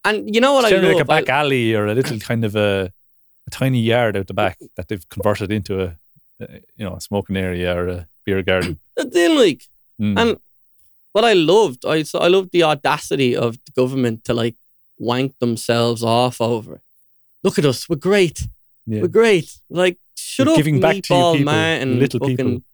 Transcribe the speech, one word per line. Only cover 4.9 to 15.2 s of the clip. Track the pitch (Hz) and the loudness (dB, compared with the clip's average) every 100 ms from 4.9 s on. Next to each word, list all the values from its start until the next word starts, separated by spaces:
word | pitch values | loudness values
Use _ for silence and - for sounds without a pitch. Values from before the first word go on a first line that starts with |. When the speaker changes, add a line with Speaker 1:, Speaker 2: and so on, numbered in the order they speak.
| 101 - | -10 -10
Speaker 2:
converted | - 104 101 98 | -4 -2 -2 -2
into | 107 - 95 | -4 -4 -4
a, | 92 82 _ _ _ _ | -4 -8 _ _ _ _
a, | 107 - _ - | -20 -20 _ -14
you | 98 | -12
know, | - | -12
a | |
smoking | - 101 - 95 | -6 -6 -4 -4
area | 92 87 90 87 | -4 -4 -2 -2
or | 90 | -4
a | 87 82 _ - | -6 -12 _ -4
beer | 95 | -4
garden. | 92 92 90 80 _ | 0 0 -2 -8 _
Speaker 1:
<clears throat> | - | -8
That's | 262 349 | -2 2
in, | 349 302 | 2 4
like, | 208 127 - _ _ - | 2 2 -12 _ _ -6
Speaker 2:
Mm. | 104 143 | -2 0
Speaker 1:
and | 233 - _ _ _ _ _ _ _ | 0 -2 _ _ _ _ _ _ _
what | 202 226 | 0 4
I | |
loved, | 196 156 196 196 123 - | 4 4 4 2 -2 -4
I, | 156 | -2
so | 151 175 | -2 -2
I | 175 | 2
loved | 190 185 | 2 2
the | 175 | 2
audacity | 160 151 139 147 - 156 127 120 | 2 2 0 -2 -4 0 0 2
of | 117 113 - | -2 -4 -8
the | |
government | - 127 135 120 113 | -2 0 0 -2 -4
to, | - | -4
like, | 117 117 - _ _ _ _ | -2 -2 -6 _ _ _ _
wank | 110 123 | -4 -2